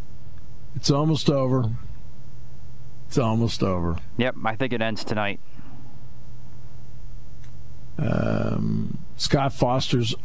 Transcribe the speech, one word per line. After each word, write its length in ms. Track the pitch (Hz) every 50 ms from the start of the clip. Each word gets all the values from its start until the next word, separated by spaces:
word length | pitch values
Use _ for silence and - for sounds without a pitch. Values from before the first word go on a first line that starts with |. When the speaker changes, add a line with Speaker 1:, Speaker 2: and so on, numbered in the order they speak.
| - - - - - - - - - - - - - - -
Speaker 1:
It's 160 | 139 - -
almost 380 | 143 139 151 160 160 - - -
over. 420 | 143 139 131 127 131 131 117 110 117 120 - - - - - - - - - - - - - - - - - - - - - - - - - -
It's 100 | - 147
almost 460 | 120 110 110 113 117 110 - - 120
over. 340 | 98 92 90 85 85 80 78 - - - -
Speaker 2:
Yep, 180 | 120 127 - - -
I 100 | 110 113
think 180 | - 135 123 120
it 80 | 110
ends 220 | 110 113 107 - -
tonight. 360 | - 110 104 104 101 98 - - - - - - - - - - - - - - - - - - - - - - - - - - - - - - - - - - - - - - - - - - - - - - - - - - - - -
Speaker 1:
Um, 1000 | - - 50 50 - 55 53 53 - 55 55 - 53 53 53 53 55 - - - - - -
Scott 380 | - - - - 143 135 135 -
Foster's 600 | - 143 120 127 131 - - - 123 117 113 127 -